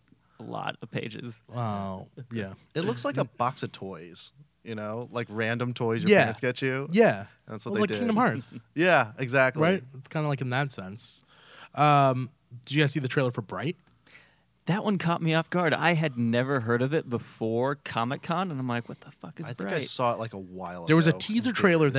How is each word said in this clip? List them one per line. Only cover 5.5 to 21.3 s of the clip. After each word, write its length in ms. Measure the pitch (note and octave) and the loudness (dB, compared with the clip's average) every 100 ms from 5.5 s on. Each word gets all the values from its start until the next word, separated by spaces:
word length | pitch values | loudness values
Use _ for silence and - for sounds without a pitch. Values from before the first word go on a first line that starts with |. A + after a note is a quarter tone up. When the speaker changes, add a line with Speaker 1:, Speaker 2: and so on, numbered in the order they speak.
| A#2 B2 | 0 -2
Speaker 3:
toys 300 | A#2+ A#2 A2+ | -2 0 2
your 80 | E3+ | 6
Speaker 2:
Yeah. 80 | G3+ A#2+ | 6 6
Speaker 3:
parents 140 | A2+ | 2
get 220 | B2+ - | -2 -2
you. 260 | C3 C3 C#3+ | -2 -2 0
Speaker 2:
Yeah. 340 | F#3+ G#3+ G2+ G2+ _ - | 4 4 4 -6 _ -16
Speaker 3:
That's 180 | A2 A#3 | -12 -6
what 60 | |
Speaker 2:
Well, 60 | G3+ | -2
Speaker 3:
they 40 | |
Speaker 2:
like 80 | G#2 | 0
Speaker 3:
did. 80 | G#2+ | 0
Speaker 2:
Kingdom 200 | A#3 G#3+ | 0 2
Hearts. 420 | A#3+ C#3 - C#3 - | 2 0 -6 -16 -10
Speaker 3:
<laughs> 80 | C#3+ | 0
Yeah, 380 | F3+ D#3 A2+ - | 4 6 4 -2
exactly. 460 | B2+ C3+ C3 D3+ | 0 4 4 4
Speaker 2:
Right? 200 | D#3+ F#3+ - C3+ | 2 2 -4 -16
It's 100 | - | -8
kinda 180 | D#3+ D3+ | -4 -2
like 140 | C#3 | -2
in 100 | B2+ | -2
that 200 | B2+ C#3+ | -2 -2
sense. 520 | - F#2+ G#2+ - - - _ - - - | -6 -12 -12 -14 -14 -18 _ -20 -20 -14
Um, 560 | - D3 C#3+ C3+ B2+ B2+ - _ - - | 2 6 6 6 2 -4 -10 _ -18 -4
did 100 | C#3+ | 0
you 80 | |
guys 80 | D3 | 2
see 80 | D3+ | 0
the 80 | B2+ | -2
trailer 240 | - B2+ | 0 0
for 100 | A#2 | -2
Bright? 360 | - F#2 G2 - _ _ _ - _ _ _ _ - | -6 -6 -6 -8 _ _ _ -20 _ _ _ _ -2
Speaker 1:
That 160 | G3 | 0
one 160 | G#3 F#3+ | 0 0
caught 240 | E3 E3+ | 0 0
me 100 | E3 | 2
off 160 | D#3+ D#3+ | 2 2
guard. 240 | F3+ E3 | 0 2
I 200 | B2+ D#3 | 4 4
had 240 | E3+ D#3+ A#2+ | 2 0 0
never 400 | A#2 A#2+ C3 C#3+ | 2 2 2 0
heard 240 | A2+ A#2+ | 0 0
of 100 | C3 | 2
it 160 | D3+ C#3 | 0 -2
before 640 | A#2 - - A2+ A2+ C3 C#3+ | -6 -6 -6 -2 0 0 -2
Comic-Con, 760 | - A#2 A#2 C#3+ - E3+ F#3+ | -4 -2 -2 -4 -4 -2 -2
and 80 | C#3 | -4
I'm 80 | B2+ | -4
like, 200 | A#2 - | -4 -6
"What 120 | - | -14
the 80 | - | -18
fuck 280 | - F3+ - | -20 -18 -14
is 60 | D3+ | -12
Speaker 3:
I 60 | |
think 160 | B2 G3 | -8 -6
I 40 | |
Speaker 1:
Bright?" 100 | F3 B2 | -4 -4
Speaker 3:
saw 280 | - B2 | -2 0
it, 60 | G#2+ | 0
like, 140 | A2+ | -6
a 60 | G2 | -10
while 460 | F2+ F#2 F2+ F2+ E2+ | -12 -12 -10 -8 4
Speaker 2:
There 100 | D#3+ | 6
was 120 | D#3+ | 6
a 40 | |
Speaker 3:
ago 60 | - | 2
Speaker 2:
teaser 300 | - | 0